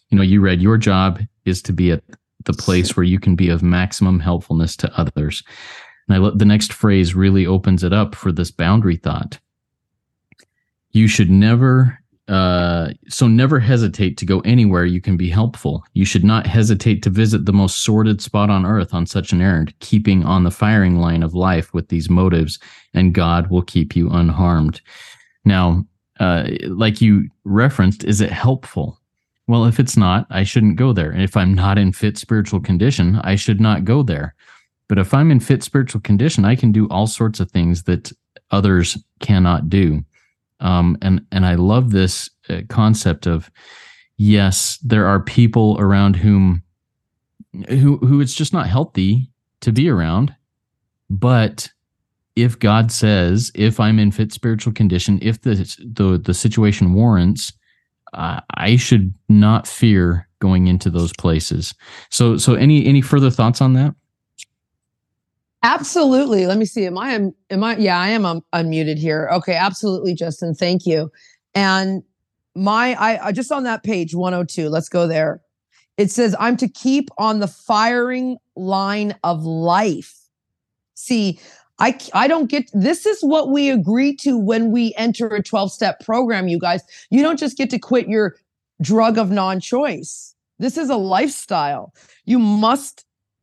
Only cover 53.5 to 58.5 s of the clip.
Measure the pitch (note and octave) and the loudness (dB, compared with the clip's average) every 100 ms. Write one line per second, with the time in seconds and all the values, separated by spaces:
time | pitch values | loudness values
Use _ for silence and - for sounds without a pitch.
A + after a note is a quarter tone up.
53.5 | - G#2 G#2+ G#2+ A2 G#2 G2 G#2+ - A#2 | -2 0 2 2 2 2 0 -4 -4 -4
54.5 | A2 A#2+ A2 G2+ F2 - G2 G#2+ A2+ B2+ | -2 -4 0 0 0 0 0 -2 -2 -2
55.5 | G2 - - - A2 F#2+ F2+ - F2+ A2+ | -2 -4 -10 -10 -2 0 0 -2 -2 -2
56.5 | A2+ G#2 G2 F2+ F#2+ A#2+ G2 F2 - - | 2 0 2 2 4 4 4 2 0 -8
57.5 | - _ _ _ _ _ - E2 F2+ - | -16 _ _ _ _ _ -10 -8 -8 -12